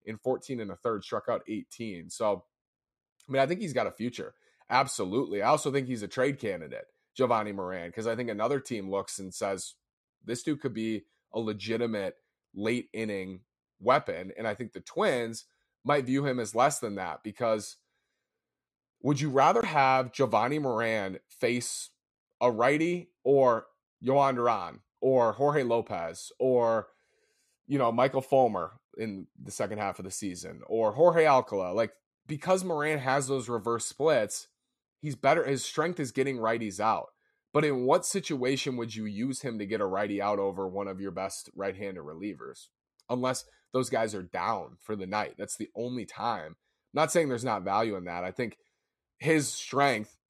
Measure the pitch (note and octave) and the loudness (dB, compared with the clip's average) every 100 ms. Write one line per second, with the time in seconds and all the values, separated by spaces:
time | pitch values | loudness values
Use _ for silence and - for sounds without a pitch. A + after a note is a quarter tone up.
0 | - A2 B2+ B2 - B2 G#2 F2 A#2+ G#2+ | -12 -6 -2 -2 -4 -8 -8 -4 -2 -2
1 | - A2 - A#2 - G#2+ - - A2+ F2+ | -4 -4 -2 -4 -4 -10 -10 -12 -10 -10
2 | D#2+ - G#2+ F#2+ - _ _ _ _ _ | -12 -2 0 0 -6 _ _ _ _ _
3 | _ _ - C3+ C3+ F3+ F#3+ B2 G#2 - | _ _ -4 0 0 0 -2 -2 -2 -4
4 | A#2+ - D#2+ - _ _ - B2 C3+ - | -6 -6 -12 -14 _ _ 0 2 2 -2
5 | F#2+ A2+ G2+ G2 G#2+ D3 D3+ C#3 B2+ A#2+ | -2 -2 -2 0 2 2 2 -2 -2 -6
6 | G#2 - C3+ C#3 A2 F2+ D2+ A#1 - _ | -6 -2 -2 -2 -6 -6 -8 -14 -14 _
7 | _ - B2+ A2+ G#2+ G2 F2+ F#2 E2+ A2 | _ 0 4 4 2 -4 -6 -6 -8 -6
8 | A2+ A2+ A#2+ G#2 A#2 C#3 - A2+ F#2+ G2 | -4 -2 -4 -2 0 0 -2 -6 -2 -4
9 | F#2+ - F#2+ - G2+ G2 - - _ _ | -4 -10 -12 -6 -4 -4 -8 -16 _ _
10 | _ _ - A#2+ - D3 C3+ G#2+ A2 G#2+ | _ _ -8 -6 -4 -4 -4 -4 -4 -4
11 | - _ _ - A2 G#2 G2+ A2+ A#2 A2 | -8 _ _ -6 -4 -6 -4 -2 -2 -2
12 | F#2 - _ _ _ F#2+ A2 A#2+ - - | -6 -8 _ _ _ -6 -2 -2 -4 -8
13 | A2 G2 F#2+ F#2 _ _ _ _ G#2 C#3+ | -6 -6 -8 -12 _ _ _ _ 2 4
14 | G#2+ F2 F#2 - A2+ G#2 A#2 F#2+ - - | 2 -6 -8 -6 -6 -6 -8 -12 -8 0
15 | G#3 B2+ A#2 A2+ - _ _ _ C3 D3 | 2 2 -2 -8 -16 _ _ _ 0 0
16 | B2+ C3+ C#3+ B2+ G#2+ A2 C#3+ D3 A2 G2 | 2 0 0 -2 -2 4 4 2 -4 -6
17 | F2+ D2+ A2 - A#2 A2 - - _ _ | -6 -8 -10 -2 0 0 -2 -16 _ _
18 | _ _ _ _ _ _ _ _ _ _ | _ _ _ _ _ _ _ _ _ _
19 | C3+ C#3+ D3+ C3 D3 A3+ G#3 D#3 C3+ C3 | -2 0 2 6 6 6 2 4 6 4
20 | B2+ - B2+ A2 A#2 D3+ C3+ A2+ A2+ A2 | 0 0 2 4 2 0 0 0 0 -2
21 | F#2+ F#2 - - B2 B2 - - - _ | -4 -8 -14 -2 0 0 -4 -8 -12 _
22 | _ _ _ _ B2 A2 B2 D3+ E3 F3 | _ _ _ _ 2 4 4 4 0 -2
23 | E3+ _ C3 C#3 B2+ A2+ - _ _ _ | -6 _ 4 6 6 4 -2 _ _ _
24 | A#2+ C#3 C#3 B2 A#2+ G#2+ F2 C#2 _ _ | 2 4 4 4 2 2 -2 -12 _ _
25 | B2+ C3 A#2 G#2+ C#3+ D3 B2 A#2 G#2 F#2+ | 4 6 4 4 2 2 2 0 0 -6
26 | E2 F2 - - C3 B2 A#2 A2+ G2+ _ | -6 -8 -16 -2 2 4 4 2 -2 _
27 | _ _ _ _ _ _ - C#3 A#2 A#2 | _ _ _ _ _ _ -4 2 2 4
28 | C3+ C3+ - C3+ A#2+ F#2+ E2 - _ - | 2 2 4 4 4 2 -6 -10 _ -8
29 | A2 G2 - _ G2+ - G2+ G#2+ G2 - | -8 -8 -12 _ -14 -6 -4 -2 -4 -6
30 | F#2 - G2+ F2+ F2 C2 - A2+ A2 A#2 | -10 -8 -8 -8 -12 -14 -4 0 2 6
31 | F3 E3+ D#3 C3 - G2+ F2+ G2 A2+ - | 8 8 8 6 4 -2 0 0 -2 -4
32 | _ _ - D3 F3 F#3 F#3 D#3 D3 D3+ | _ _ -10 -6 2 2 2 -2 0 0
33 | C3 C#3 C3 C3+ A#2 A#2 A#2 A#2 - - | 2 0 2 -2 -2 -2 0 -2 -4 0
34 | D#3 C3+ G#2 - - _ _ _ _ _ | 4 4 2 -4 -12 _ _ _ _ _
35 | D3+ B2+ C3+ D#3+ C3 C3+ - - E3 E3+ | -8 2 4 4 2 -2 -2 -2 -2 -2
36 | C3 C3 C3+ B2+ A2 A#2 A2 F#2 A2 F#2 | -4 0 0 0 0 0 -2 0 0 0
37 | - _ _ _ _ D3 D3+ C3 B2 D#3+ | -4 _ _ _ _ 2 2 2 4 4
38 | - G3 - C#3+ B2+ C3+ C#3+ B2 A2+ A2 | 2 -4 -4 -2 0 0 -2 -4 -6 -6
39 | G#2+ G2+ C3 C3 C3+ A2 G2+ G#2+ G2 F#2+ | -6 -4 -4 -4 -6 -6 -4 -2 0 0
40 | C3 G2 G2 G2 G2 F#2 F#2+ F#2+ G2 F#2+ | 0 0 0 0 0 -2 -4 -4 -6 -6
41 | G2 F2+ F#2+ - - - G2 F#2+ G2+ F#2 | -8 -6 -6 -8 -14 -6 -6 -4 -10 -10
42 | D2 D#2+ G#2 D2+ A#1+ - - _ _ _ | -12 -8 -8 -8 -14 -16 -20 _ _ _
43 | - B2 B2+ B2 - _ _ C3 B2 B2 | -4 0 0 -2 -6 _ _ -2 0 0
44 | A2+ G2+ F2+ F2+ F#2+ G#2 C2+ E2 - G#2+ | 0 -2 -6 -4 -2 -2 -6 -16 -10 -8
45 | F#2 G#2 G2 - G2+ - G#2+ G#2 B2 B2 | -2 -2 -2 -6 -10 -8 -8 -6 -6 -6
46 | - - A2+ G#2 D#2 - _ _ _ C#3 | -8 -6 -4 -4 -8 -16 _ _ _ 0
47 | D#3 F3 D3+ A#2 B2 G#2 F#2 G2+ A2+ G2 | 2 2 2 0 -2 -2 0 0 0 -2
48 | F2 E2+ F2+ F#2+ A#2 - _ _ _ _ | -6 -6 -6 -4 -6 -6 _ _ _ _
49 | _ _ C#3 D#3+ B2+ - - B2+ C#3 A2+ | _ _ 2 2 2 -6 -4 2 2 2
50 | G#2+ _ | -4 _